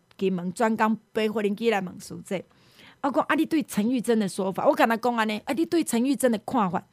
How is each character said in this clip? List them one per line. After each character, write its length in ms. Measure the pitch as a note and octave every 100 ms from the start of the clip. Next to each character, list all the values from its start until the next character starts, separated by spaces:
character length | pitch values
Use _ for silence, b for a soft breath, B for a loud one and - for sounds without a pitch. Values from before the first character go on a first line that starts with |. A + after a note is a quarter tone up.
| _ -
金 160 | F#3+
门， 180 | F3+ F3+
专 240 | - A3+ A3
工 220 | A3 A3 _
飞 160 | A3 G#3+
火 120 | A3
轮 140 | G3+ G#3
机 140 | A3+
来 100 | G3+
问 180 | F3+ -
事 200 | - E3+ -
这。” 180 | F#3 - b b b b b
我 80 | C#4
讲 140 | C#4 -
：“啊， 60 | D#4
你 100 | D#4+
对 180 | D#4
陈 260 | G#3+ - G#3+
玉 120 | C4
珍 180 | A#3+ A3
的 80 | F#3+
说 240 | - F#3+
法？” 140 | - C4
我 80 | D#4
跟 140 | B3
他 80 | A3+
讲 180 | B3 A#3
安 140 | A3
尼 120 | G#3+ -
：“啊， 80 |
你 120 | E4 E4
对 180 | E4+
陈 200 | D4+ A3+
玉 100 | C4 C4+
珍 140 | B3+
的 80 | G#3+
看 300 | - C4 F#3
法？” 140 | - -